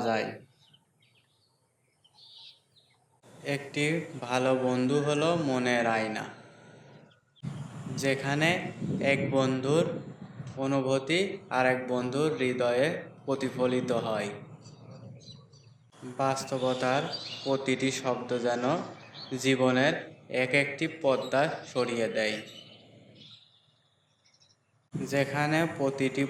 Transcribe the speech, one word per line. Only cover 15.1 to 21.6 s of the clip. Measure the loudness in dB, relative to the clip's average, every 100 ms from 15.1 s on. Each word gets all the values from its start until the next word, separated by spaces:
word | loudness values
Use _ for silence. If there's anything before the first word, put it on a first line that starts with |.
| -18 -20 -20 -20 -20 -20 -20 _ -16 -10 -2
বাস্তবতার | 0 0 -4 -2 0 0 2 2 0 -6 -8 -6
প্রতিটি | 0 0 2 2 0 0
শব্দ | -2 -2 -2 0 0
যেন | 2 2 0 -2 -12 -16 -16 -8 0
জীবনের | 2 4 6 6 4 2 -6 -16 -6 -2
এক | 2 2
একটি | 2 -2 -4 0
পর্দা | 2 2 2 2 2 -2